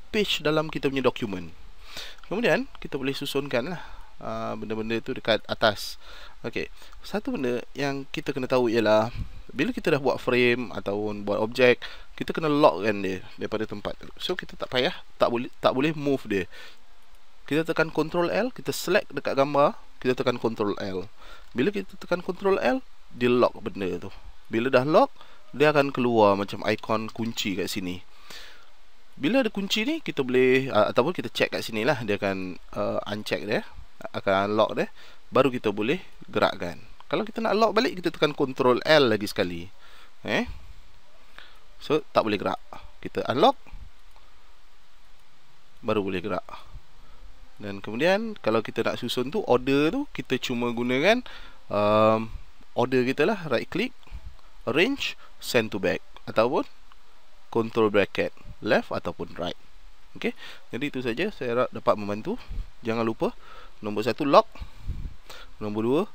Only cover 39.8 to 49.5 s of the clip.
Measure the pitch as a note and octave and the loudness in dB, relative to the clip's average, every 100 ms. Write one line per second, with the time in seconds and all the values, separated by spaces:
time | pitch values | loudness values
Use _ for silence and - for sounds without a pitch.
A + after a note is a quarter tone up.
39.8 | - - - - F3+ A#2+ A#3+ - - - | -12 -12 -12 -10 -2 -2 -2 -6 -10 -12
40.8 | - - - - - - - - - - | -12 -12 -12 -12 -12 -12 -12 -12 -12 -8
41.8 | - D3+ - - G#2+ G#2 G2 G#2 - - | 2 2 4 4 4 2 0 -2 -6 -10
42.8 | - - - - - A#2 A3+ - - - | -12 -10 -6 -4 0 6 6 6 -4 -10
43.8 | - - - - - - - - - - | -10 -12 -12 -12 -12 -12 -12 -12 -12 -12
44.8 | - - - - - - - - - - | -12 -12 -12 -12 -12 -12 -12 -12 -12 -6
45.8 | G#2+ G#2+ F#2+ F#2+ F#2+ F2+ - - - - | 0 2 2 -2 -2 -4 -4 -10 -10 -10
46.8 | - - - - - - - - G#2 G2 | -12 -12 -10 -10 -12 -12 -12 -10 -8 -8
47.8 | - A2 D#3+ G3 A3+ G#3 - A2+ - - | -6 0 2 2 0 -2 2 2 0 0
48.8 | G#2+ - A#2+ - B2 G#3 - | 0 0 -2 -2 -2 -2 4